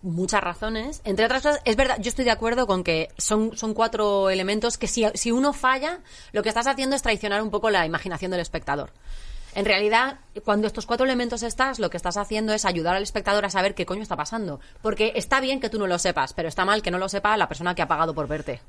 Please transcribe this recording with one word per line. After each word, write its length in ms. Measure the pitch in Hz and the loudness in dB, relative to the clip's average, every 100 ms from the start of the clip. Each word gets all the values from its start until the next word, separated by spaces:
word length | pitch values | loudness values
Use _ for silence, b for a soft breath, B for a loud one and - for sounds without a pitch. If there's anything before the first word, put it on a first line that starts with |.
muchas 400 | 190 170 185 208 | -6 -2 0 0
razones. 580 | 180 170 214 220 247 311 220 | 0 -4 -4 -4 -6 -6 -2
Entre 180 | 190 226 | 2 2
otras 180 | 262 | 2
cosas, 180 | 294 294 - | 2 2 2
es 100 | 214 | 2
verdad, 220 | 262 254 | 2 0
yo 100 | 208 | -2
estoy 160 | 254 240 | 0 2
de 60 | |
acuerdo 340 | 220 226 240 233 | 2 2 2 2
con 180 | 185 | 2
que 260 | 175 160 165 - | 2 0 -2 -4
son, 360 | - 214 220 220 | 0 2 2 -2
son 200 | 220 214 | -2 0
cuatro 560 | 226 226 208 202 190 | 0 2 2 4 4
elementos 480 | 190 190 214 233 - | 2 0 0 0 -2
que 80 | 220 | -2
si, 180 | - 214 | 0 0
si 180 | - 240 | 0 0
uno 220 | 240 285 | 2 2
falla, 460 | 285 254 262 302 359 - B B | 2 2 2 -2 -6 -12 B B
lo 100 | 208 | -2
que 80 | 208 | 0
estás 160 | 214 262 | 0 0
haciendo 300 | 269 262 277 | 0 0 0
es 80 | |
traicionar 400 | 233 208 214 202 | 0 0 0 0
un 80 | 220 | 0
poco 180 | 208 220 | 0 2
la 160 | 196 160 | 4 2
imaginación 460 | 160 185 165 185 | 0 -4 -6 -2
del 80 | 180 | -2
espectador. 500 | 165 160 - 143 - - B B B B B | -2 -4 -4 -4 -4 -12 B B B B B
En 120 | - 202 | -2 2
realidad, 520 | 196 208 226 262 269 - - | 2 4 4 2 -2 -12 -6
cuando 220 | - 208 214 | 0 2 0
estos 220 | - - | -2 -2
cuatro 180 | 240 262 | 2 2
elementos 380 | 247 240 233 | 2 0 -4
estás, 340 | 226 - 262 254 | -4 0 0 0
lo 140 | 180 | -2
que 60 | 175 | -2
estás 200 | 180 196 | -4 -4
haciendo 380 | 202 214 220 214 | -2 -2 0 0
es 100 | 196 | 0
ayudar 300 | 175 160 190 | 0 2 0
al 80 | |
espectador 420 | 202 214 202 202 196 | 0 -4 0 2 2
a 60 | |
saber 240 | 185 190 202 | 2 0 0
qué 100 | 175 | -4
coño 160 | 190 | -6
está 140 | 214 180 | -4 -6
pasando. 440 | 143 226 196 139 B B | -4 -6 -6 -8 B B
Porque 300 | 214 214 214 | -2 0 0
está 260 | 226 - 262 | 0 0 0
bien 200 | 262 269 | 2 -2
que 100 | 240 | -2
tú 80 | 220 | -2
no 80 | 190 | 0
lo 140 | 175 | 0
sepas, 340 | 185 165 135 | 0 0 -2
pero 160 | - 160 | -2 -4
está 160 | 170 185 | 0 2
mal 160 | 214 | 2
que 80 | 196 | 0
no 80 | 180 | -2
lo 100 | 190 | -2
sepa 300 | 196 208 214 | 0 2 2
la 100 | 170 | 2
persona 280 | - 175 180 | -2 -2 0
que 80 | |
ha 40 | 156 | 0
pagado 280 | 151 165 151 | 2 0 0
por 120 | 139 | -2
verte. 340 | 151 147 120 | -4 -6 -10